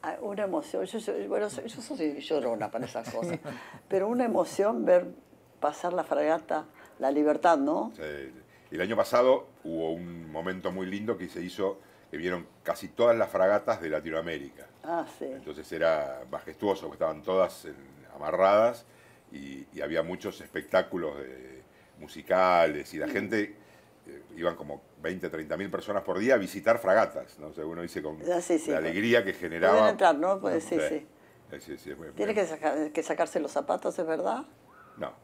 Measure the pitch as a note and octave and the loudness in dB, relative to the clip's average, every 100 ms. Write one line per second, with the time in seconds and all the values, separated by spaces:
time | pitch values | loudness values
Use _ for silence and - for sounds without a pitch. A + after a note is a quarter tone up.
0 | D#3 - G#3+ G3+ G3+ E3 D3+ F#3 F#3+ A3+ | -8 -8 -6 -4 -2 -2 -2 -4 -4 -6
1 | G#3 G3+ G3 G#3 G#3 - A3+ A#3+ A3+ D4 | -4 -4 -2 -2 -2 -6 -10 -12 -12 -4
2 | D#3 C#3+ - D#3 A#2+ A2+ G#2+ - A#2+ A2+ | -4 -4 -2 0 0 -2 -4 -6 -6 -6
3 | A2+ A2+ F3 E3+ D3+ - - - _ G3 | -6 -4 -4 -4 -8 -14 -14 -18 _ 0
4 | G3 A#3+ A#3+ A3 F3 - G3+ A#3 - F3+ | 2 0 2 2 0 2 2 2 6 6
5 | F3+ - _ _ _ _ D3 D3+ F3 F3 | 6 -12 _ _ _ _ -4 -2 -4 -2
6 | D#3 C#3+ D3+ E3 - D#3 - - - - | 0 0 2 0 0 -4 -4 -20 -20 -4
7 | C3+ C#3+ D3+ D3+ F3 D#3+ C#3 F3 - - | 0 2 2 4 6 6 4 0 -2 -8
8 | D#2 D2 C2+ B1+ - - _ D#2+ F#2 A2 | -8 -8 -12 -16 -20 -20 _ -4 0 2
9 | - A#2+ B2+ C3 - - D#2+ E2 D#2+ E2+ | 4 6 6 6 2 -14 -8 -4 -2 -4
10 | F2 E2+ E2 D#2 E2+ F#2 F#2 F#2 F#2+ G2+ | -6 -12 -10 -6 -4 -2 -4 -4 -4 -4
11 | G#2+ G2+ F2 F2 F2 - F#2+ - - - | -4 -4 -4 -8 -8 -2 -2 -2 -14 -20
12 | _ D2+ F2 F2+ D#2+ _ - - F#2+ - | _ -6 -2 -4 -6 _ -6 -4 -6 4
13 | A#2 A#2 G2 G2 F#2 G#2 - G2 E2 D2+ | 6 6 2 4 4 4 2 -2 -2 -4
14 | D2+ D#2+ E2 D#2 C#2 - - _ D3+ E3+ | -2 -4 -4 -6 -8 -16 -20 _ -6 -4
15 | - - C#3 C3 - D2+ D2+ E2 E2 D#2 | -6 -10 -10 -10 -12 -14 -10 0 2 2
16 | C#2+ C2 B1 - - D#2 G#2 F#2+ E2 D2 | -2 -8 -10 -12 -12 -4 0 0 -4 -2
17 | E2 D2+ D2 F#2+ F2 - E2+ C#2 C2+ C#2+ | -2 -2 0 2 2 0 -16 -16 -20 -20
18 | C2+ - D2 E2+ F#2+ G#2 A2+ A#2+ - - | -20 -8 -4 4 6 8 6 2 -14 -20
19 | - - _ C#2+ C#2 C#2 C#2 - D2 E2 | -20 -20 _ -16 -14 -14 -14 -8 -2 0
20 | D#2+ F#2 G2+ - E2+ D#2+ D2+ F#2+ F#2+ F#2 | -2 -4 -8 -10 -10 -10 2 2 2 -4
21 | D#2+ C#2+ C2 C2 C2 C2 - _ _ - | -6 -6 -12 -14 -18 -20 -20 _ _ -20
22 | D2+ D#2+ - F#2 F#2 F2 E2 D2 - D#2 | -16 -16 2 4 6 8 6 2 -6 -6
23 | D2+ G2 G2+ A2 G#2 - _ - _ _ | -4 -2 0 0 0 -6 _ -20 _ _
24 | - C#2+ - - F2 E2 D2 D2 _ _ | -20 -20 -18 -2 -2 -2 -10 -12 _ _
25 | D#2+ F#2 F2+ D#2+ D2+ D#2+ G2 F#2 - G2+ | -6 -4 -6 -8 -6 -4 -4 -6 -4 -4
26 | F#2+ F#2 A2+ C3 F#2 G2+ - F#2+ F#2+ G2+ | -2 -2 4 2 2 -2 2 2 4 4
27 | G2+ - - - D2+ D2+ D#2 E2+ F2 F#2 | 4 -2 -12 -16 -16 -10 -8 -6 -8 -6
28 | D2+ D#2 G#2+ F3 E3+ E3+ D#3 D#2+ E2 F2 | -8 -8 -2 -2 2 0 2 -2 0 0
29 | A2+ A#2 G2 - F2 E2 F#2 G#2+ G#2+ - | 4 4 4 -4 -6 2 6 8 6 6
30 | F#3 D3 F3 G3 G3 E3+ - E3 D3+ D#3 | 4 4 2 0 0 -2 -2 -2 0 -2
31 | C#3 _ _ _ - C#2 - C#2+ - C#2+ | -8 _ _ _ -18 -16 -14 -14 -12 -14
32 | E2 - G#3 G#3+ F3 D#3 D#3 C#3 D3+ D#3 | -14 -4 -2 0 0 0 -2 0 -2 -2
33 | D#3 D#3+ E3 - C#3+ D3 D3 F3 - - | -4 -2 0 0 -2 -4 0 -2 -2 -4
34 | D#3+ D#3+ F3+ B3 - - _ - - - | -4 -2 -2 -4 -6 -18 _ -20 -20 -10
35 | C#2 - | -10 -10